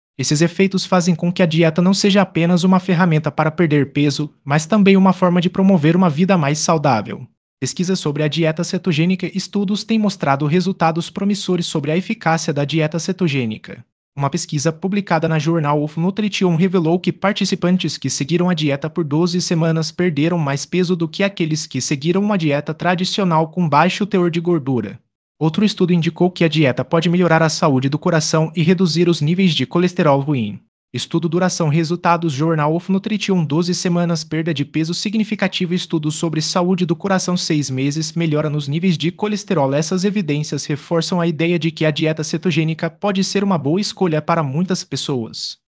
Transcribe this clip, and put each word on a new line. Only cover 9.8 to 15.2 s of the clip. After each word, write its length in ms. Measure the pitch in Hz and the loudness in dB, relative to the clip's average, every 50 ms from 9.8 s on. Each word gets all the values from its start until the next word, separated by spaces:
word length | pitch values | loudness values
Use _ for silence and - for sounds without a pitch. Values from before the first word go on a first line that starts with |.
têm 160 | - - 226 220 | -2 -2 0 0
mostrado 480 | 208 202 - - - 143 139 135 151 | 0 0 -2 -2 0 0 0 0 0
resultados 640 | 147 156 185 175 190 190 - 170 160 165 165 160 - | 0 2 0 0 0 -2 0 0 0 0 -2 -6 -6
promissores 560 | - 190 196 202 208 202 - - 180 170 170 | -6 -4 -2 -2 -2 -2 -2 -2 -2 -2 -2
sobre 240 | - - 160 139 147 | -4 -4 -4 -2 -2
a 60 | 156 | -2
eficácia 560 | 180 190 - 226 - - 165 160 165 - - | -2 -2 -4 -8 -4 -2 -2 -2 0 -2 -4
da 120 | 147 143 143 | -2 -2 -2
dieta 340 | 139 151 160 151 156 160 165 | -2 0 0 0 0 -2 -4
cetogênica. 840 | 156 - 185 - 185 160 135 139 123 110 107 95 - - 95 120 - _ _ _ _ _ - | -4 -4 -4 -2 -2 0 0 0 -2 -4 -6 -8 -12 -18 -18 -18 -20 _ _ _ _ _ -8
Uma 140 | 139 139 139 | -4 -4 -2
pesquisa 400 | - 175 - - 156 147 131 165 | -2 -4 -6 -4 -4 -2 -2 -2
publicada 560 | 160 160 - 196 202 202 196 - 180 160 | -2 -2 -4 -4 -2 -2 -2 0 -2 0